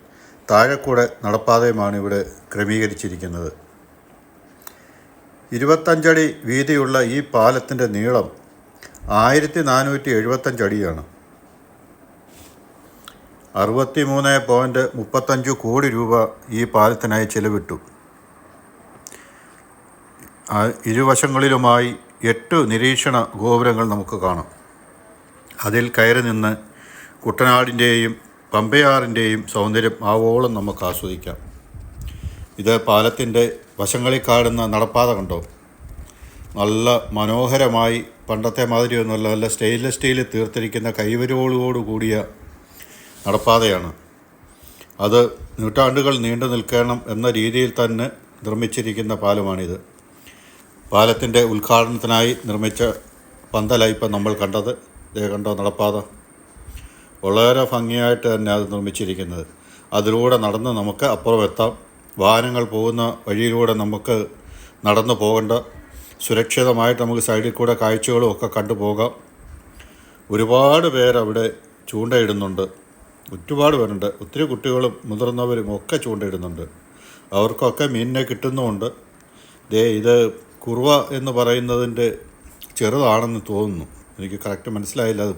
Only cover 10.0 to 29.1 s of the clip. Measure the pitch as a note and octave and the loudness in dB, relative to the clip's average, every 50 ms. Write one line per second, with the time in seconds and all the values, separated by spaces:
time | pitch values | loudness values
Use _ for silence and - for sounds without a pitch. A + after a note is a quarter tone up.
10 | C3+ C#3 A#2+ G#2+ A2 A#2+ B2+ B2+ - C3+ A#2+ A#2 A2 G2+ G#2 G#2 G2 F2 D#2+ D#2+ | -2 -2 0 0 0 0 -2 -2 -2 -4 -2 -2 -2 -2 0 -2 -2 -2 -4 -6
11 | D#2 - - - - - - - - - - _ _ - - _ - - - _ | -10 -14 -18 -20 -20 -20 -20 -20 -20 -20 -20 _ _ -20 -20 _ -20 -20 -20 _
12 | - _ - - - - - - - - - - - - - - - - - - | -20 _ -20 -20 -20 -20 -20 -20 -20 -20 -20 -20 -20 -20 -20 -20 -20 -20 -20 -20
13 | - - - - - - - - - - - G2 G2 G#2 A2+ C3 C3+ C3 - D#3 | -20 -20 -20 -20 -20 -20 -20 -20 -18 -8 -2 0 0 2 2 0 0 0 0 -2
14 | C#3+ C#3 C#3 C#3 C#3 C#3 C#3 C3+ B2+ B2 B2 B2 C3 B2+ A#2 C3 C3 B2 - B2 | 0 0 0 2 4 4 4 4 4 4 2 4 4 2 0 0 0 0 -2 -6
15 | G#2+ - - C3 C3 - C3+ B2+ B2 C3+ C3 - - A2+ A#2 C3+ C#3+ C3+ A2+ A2+ | -6 -2 -2 -2 0 0 0 0 0 -2 -4 -4 -2 -2 0 0 0 0 0 0
16 | A#2 A2 A#2 A#2 A2 A2 - - - - A2+ A2 A#2 G#2+ - A2 G#2 A2 A#2 A2 | 0 2 2 2 2 0 -2 -10 -12 -8 -4 -4 -2 0 4 4 4 4 4 0
17 | - A2+ G#2+ A2 A2 G#2 - A2 G2+ G#2+ G#2 G2 E2 - - - - - - - | -2 -2 0 0 -2 -2 -2 -2 -2 -2 -2 -2 -6 -8 -12 -12 -12 -18 -20 -20
18 | - - - _ _ - - - - - - - - - - - - - - - | -20 -20 -20 _ _ -20 -20 -20 -20 -20 -20 -20 -20 -20 -20 -20 -20 -20 -20 -20
19 | - - - - - - - - - - - - - - - - - - - - | -20 -20 -20 -20 -20 -20 -20 -20 -20 -20 -20 -20 -20 -20 -20 -20 -20 -20 -20 -20
20 | - - - - - - - - - - G2+ G#2 G#2+ A#2 A#2+ - - A#2 A2 B2 | -20 -20 -20 -20 -20 -20 -20 -18 -10 -4 -2 0 0 -2 -2 -4 -4 -2 0 2
21 | C3+ C3+ C3 B2 - C#3 C3 C3 C3+ C#3 C3+ B2+ B2+ A#2+ A#2+ A#2+ B2 B2 A#2 - | 4 4 4 4 2 0 2 2 2 2 2 4 4 6 6 4 4 0 -4 -10
22 | - - - - - A#2 A2+ A2+ - - F3 E3 C#3 A2 A2+ A2 A#2+ B2+ C3 - | -16 -20 -10 -4 0 0 0 -2 -2 0 0 2 2 2 2 2 2 2 2 2
23 | - D3 B2+ A#2+ A2+ - - G2+ G#2 A#2+ A#2+ A#2 A#2+ B2 A2+ A2+ A2+ A2 G#2 G2+ | 0 0 0 0 0 -2 -4 -2 2 2 4 4 4 2 2 2 0 -2 -2 -4
24 | F#2+ - - F#2+ F#2 F#2 F2+ E2 D2+ - - - - - - - - - - - | -6 -8 -6 -4 -2 -2 -2 -4 -6 -12 -16 -20 -20 -20 -20 -20 -20 -20 -20 -20
25 | - - - - - - - - - - - - - G#2+ G#2 A#2+ A#2+ A#2+ - - | -20 -20 -20 -20 -20 -20 -20 -20 -20 -20 -14 -8 -4 0 0 0 0 0 2 4
26 | A2+ A2+ A#2 B2 A#2+ A#2 A2 A2 G#2+ G#2+ G#2+ - - - - - - - - - | 4 6 4 4 2 0 0 0 0 0 -2 -4 -8 -18 -20 -20 -20 -20 -20 -20
27 | - - - - - A#2 G#2 - B2+ B2+ B2 B2+ B2+ B2 A#2+ A#2 A#2+ A#2+ A#2 A#2 | -20 -20 -16 -8 -6 -4 0 2 4 4 6 4 4 2 2 2 4 4 4 2
28 | A2+ A2+ A2+ - - - - - - - - G#2+ G#2+ A2 A#2 D3 D3 C#3 C3+ C3+ | 2 -2 -4 -8 -14 -20 -20 -20 -10 -2 -2 0 0 2 4 4 6 6 4 4
29 | B2 A#2 | 2 0